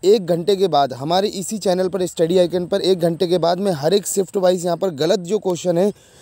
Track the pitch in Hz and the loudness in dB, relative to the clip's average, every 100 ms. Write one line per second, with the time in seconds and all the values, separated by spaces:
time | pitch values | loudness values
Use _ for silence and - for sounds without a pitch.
0 | 185 226 170 170 175 190 190 147 135 120 | 2 2 2 -2 0 0 2 2 0 -2
1 | 147 180 208 196 165 220 190 180 185 185 | -2 0 -2 -4 -8 -4 -2 0 -2 -2
2 | 180 - 165 185 175 180 170 196 170 185 | -4 -2 2 4 2 0 -2 -2 0 2
3 | 170 160 180 175 165 180 202 151 151 202 | 0 0 0 2 0 0 -2 0 0 0
4 | - 196 180 202 180 185 170 165 190 147 | -2 -4 -2 0 2 2 0 -2 -2 -2
5 | 160 202 175 208 185 175 180 170 202 - | 0 0 -2 -4 -2 -4 -2 0 0 -2
6 | _ - | _ -20